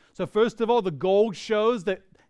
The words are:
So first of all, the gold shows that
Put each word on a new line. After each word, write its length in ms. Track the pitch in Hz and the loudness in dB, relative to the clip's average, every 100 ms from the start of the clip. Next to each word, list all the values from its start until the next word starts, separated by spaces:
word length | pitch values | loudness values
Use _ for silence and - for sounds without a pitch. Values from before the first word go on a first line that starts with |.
| _ | _
So 140 | - 180 | -10 -4
first 320 | 214 226 - | 0 0 0
of 100 | 220 | 0
all, 120 | 240 | 0
the 100 | 190 | 0
gold 460 | 143 185 196 220 180 | -4 0 2 2 -2
shows 480 | - 214 220 247 175 | -4 0 0 0 -2
that 160 | 185 _ _ _ | -6 _ _ _